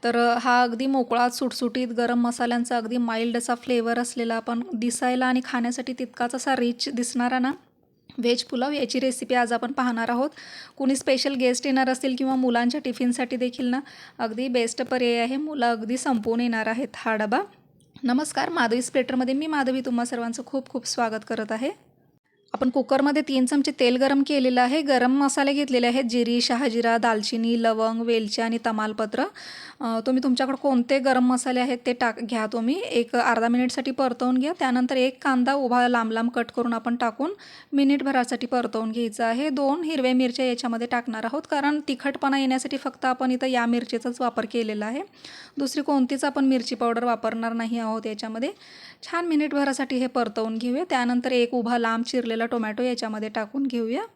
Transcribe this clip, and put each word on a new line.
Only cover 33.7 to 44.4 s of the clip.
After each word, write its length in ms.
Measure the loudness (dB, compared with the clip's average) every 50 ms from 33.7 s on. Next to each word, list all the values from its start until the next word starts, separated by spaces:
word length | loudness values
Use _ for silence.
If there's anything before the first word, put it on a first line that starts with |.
| 0 -2 -4 -4
परतवून 460 | -2 0 0 -2 0 -2 0 0 2 2
घ्या. 160 | 0 0 -2 -2
त्यानंतर 380 | 0 0 2 2 2 2 2 2
एक 260 | 2 0 0 -2 -2
कांदा 300 | 0 2 2 4 2 2
उभा 340 | 0 2 2 2 4 4 4
लांब 240 | 4 2 2 0
लांब 180 | 0 0 0 0
कट 220 | 0 -2 -4 -2 -2
करून 180 | -2 -2 0 -2
आपण 220 | -2 -2 -2 -2
टाकून 380 | 0 0 -2 -2 -2 -4 -4 -4 -8 -12 -20 -20 -20 -16 _ 0
मिनिटभरासाठी 720 | 2 4 4 4 4 2 2 2 0 0 0 -2 -6 -4 -2
परतवून 440 | 0 0 0 0 -2 -4 -4 -2
घ्यायचा 340 | -2 -2 -2 -2 -2 -2 0
आहे. 240 | 0 0 0 0 -2
दोन 340 | 0 2 2 2 2 0 0
हिरव्या 300 | -2 -2 0 2 2 4
मिरच्या 320 | 4 2 2 0 0 0
याच्यामध्ये 420 | 0 0 -2 -2 -4 -2 -2 -2 -2
टाकणार 380 | -2 -2 -2 -2 -6 -4 -4
आहोत, 160 | -4 -4 -4 -4 -2
कारण 280 | -2 0 2 2 0 0 0 -2
तिखटपणा 520 | -4 -2 -2 -4 -4 0 0 0 2 2
येण्यासाठी 380 | 2 2 0 0 -2 -2 -6 -4
फक्त 280 | -4 -6 -8 -2 -2
आपण 260 | -2 0 0 0 0
इथं 160 | 0 0 0 0
या 180 | 0 2 2
मिरचीचाच 560 | 2 2 0 0 -2 -4 -4 -4 -4 -4 -2
वापर 240 | -2 -2 -2 -2